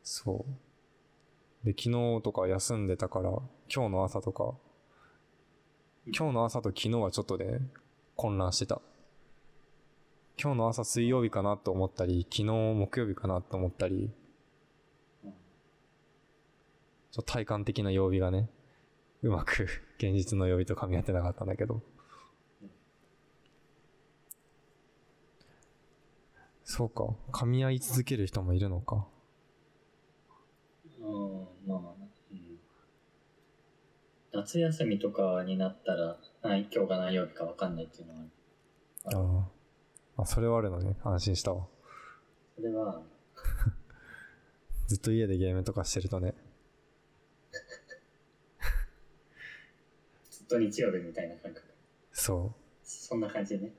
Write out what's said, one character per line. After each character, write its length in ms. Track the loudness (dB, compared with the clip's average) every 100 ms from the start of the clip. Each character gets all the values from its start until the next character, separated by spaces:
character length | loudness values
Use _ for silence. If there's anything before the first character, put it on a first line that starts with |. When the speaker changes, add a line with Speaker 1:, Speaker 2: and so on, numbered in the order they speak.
Speaker 1:
そ 440 | -10 -6 -4 -4 -6 -10 _ _ _ _ _ _ _ _ _ _
う。 20 | -2
で、 60 |
昨 100 | 0 0
日 320 | 2 2 2
と 100 | 0
か 140 | 0 2
休 300 | 2 0 0
ん 100 | 0
で 100 | 0
た 120 | 0
か 120 | 0
ら、 100 | 0 -2 -6 -16 -6
今 140 | -2 0
日 40 |
の 120 | 2
朝 180 | 0 0
と 100 | -4
か、 220 | -2 -4 -4 _ _ _ _ -20 _ _ _ _ _ _ _ _ _ -8
Speaker 2:
う 40 |
ん。 40 |
Speaker 1:
今 160 | -2 2
日 40 |
の 100 | 2
朝 180 | 2 2
と 60 | -2
昨 120 | 0
日 80 | 2
は 180 | 2 2
ち 100 | 0
ょ 40 |
っ 20 | -2
と 100 | -2
ね、 240 | 0 -2 -4 -8 _ _ _ -4
混 220 | 0 2
乱 140 | 2
し 60 | 0
て 80 | -2
た。 140 | -2 -4 -20 -20 -20 -20 -20 -20 -20 -20 -20 _ _ _ _ _ -4
今 140 | 0
日 60 | 2
の 100 | 2
朝 160 | 0
水 240 | -2 2 4
曜 160 | 4
日 60 | 4
か 120 | 2
な 140 | 2 2
と 160 | 0
思 140 | 2 0
っ 60 |
た 120 | 0
り、 220 | 2 2 2
昨 60 | 0
日 80 |
木 560 | 2 4 4 2 2 0
曜 80 | -2
日 60 |
か 120 | 0 0
な 140 | 0
と 160 | -2 -2
思 120 | -2
っ 20 |
た 180 | 0 0
り、 220 | 0 -2 -8 -20 _ _ _ _ _ _ _ _ _
Speaker 2:
う 40 | -20
ん。 20 |
Speaker 1:
ち 20 |
ょ 20 | -20 -20 _ _ _ _ _ _ _ _ _ _ _ _ _ _ _ _ -8
っ 20 |
と 80 | -4
体 140 | -4 0
感 180 | 0
的 180 | 0 0
な 80 | 4
曜 220 | 4 6
日 60 | 6
が 120 | 4
ね、 200 | 4 2 -2 -20 _ _ _ _ _
う 80 | 0
ま 140 | 2
く 220 | 0 0 0 -4 -10 -4
現 160 | 2
実 260 | 2 2 2
の 80 | 4
曜 120 | 4
日 80 | 2
と 80 |
噛 140 | -2 0
み 80 | 0
合 20 |
っ 40 |
て 80 | 2
な 100 | 0
か 80 | 0
っ 40 |
た 120 | -2 -4
ん 20 |
だ 80 | -2
け 80 |
ど。 160 | -2 -2 -6 -20 -20 -20 -20 _ _ _
Speaker 2:
う 40 | -20
ん。 40 | -20 _ _ _ _ _ _ _ _ _ _ _ _ _ _ _ -20 _ _ _ _ _ _ _ _ _ _ -20 _ _ _ _ _ _ _ _ -20 -20 _
Speaker 1:
そ 200 | -8 -2
う 60 | -2
か。 140 | -2 -4 -4 -6
噛 140 | -2 2
み 180 | 2
合 60 | 2
い 80 | 0
続 260 | 0 0
け 140 | 0 0
る 80 | 0
人 160 | 0
も 100 | 2
い 80 | 2
る 80 | 2
の 120 | -2
か。 280 | -2 -2 -4 -14 _ _ _ _ _ _ _ _ _ _ _ -20 _ _ _ _ -20 -12
Speaker 2:
う 20 |
ん、 440 | -8 -6 -6 -8 -12 -10 -6
ま 100 | -6
あ、 180 | -6 -16 -20 _ _
う 40 |
ん。 260 | -18 -16 -20 _ _ _ _ _ _ _ _ _ _ _ _ _ _ _ _ _
夏 280 | -6 -2 2
休 240 | 2 2
み 140 | 0 2
と 120 | 0
か 340 | 2 2 2
に 120 | 0 0
な 140 | -2
っ 120 | -2
た 120 | -2
ら、 240 | 0 -2 -4 -18 _
な 160 | 0 0
い、 100 | 0
今 140 | 0
日 60 | 2
が 80 | 2
何 160 | 2
曜 120 | 0 -2
日 60 |
か 140 | -4 -8
分 100 | -4
か 120 | -4
ん 60 |
な 60 | -4
い 60 | -8
っ 20 |
て 140 | -12
い 20 |
う 40 | -18
の 60 |
は 60 | -16 -16 _ _ _ _ _ _ -14 -2
あ 40 |
る。 40 | 0
Speaker 1:
あ 320 | 4 2 0 -6 _ _ _ -20 _ -4
あ。 40 |
あ、 40 | 2
そ 140 | 4
れ 60 | 4
は 100 | 4
あ 40 |
る 80 | 2
の 80 | 0
ね。 180 | 0 0
安 160 | 0 2
心 160 | 2 2
し 60 |
た 100 | 0
わ。 160 | -2 -6 _ -20 -20 -20 -20 _ _ _
Speaker 2:
そ 80 | -6
れ 80 | -4
は。 320 | -2 -4 -6 -14 -20 _ -4 -2 2 0 0 -14 -20
Speaker 1:
<laughs> 920 | -20 -20 -20 -20 _ _ -6 -2 0
ず 80 | 0
っ 20 |
と 140 | 2
家 140 | 2 4
で 100 | 2
ゲ 160 | 2
ー 20 |
ム 80 | 2
と 120 | -2
か 100 | -4
し 80 | -2
て 80 | -2
る 80 | -2
と 120 | 0
ね。 140 | -2 -4 -20 -20 _ _ _ _ _ _ _ _ _
Speaker 2:
<laughs> 2750 | -16 -14 -20 -18 -20 _ _ _ _ _ _ 0 2 -2 -10 -20 -20 _ -20 -18 -18 -20 _ _ _ _ _ -20
ず 140 | -20
っ 20 | 0
と 120 | 2
日 220 | 2 2
曜 100 | 0
日 60 | 0
み 140 | -4
た 100 | -8
い 60 | -8
な 80 | -10
感 160 | -14
覚。 140 | -16 -20 -20 _ _ _
Speaker 1:
そ 420 | -4 -2 0 -2 -6
う。 40 | -20 _
Speaker 2:
そ 320 | -18 -16 -6 -4
ん 40 |
な 80 | -2
感 160 | -4
じ 140 | -4 -4
ね。 160 | -6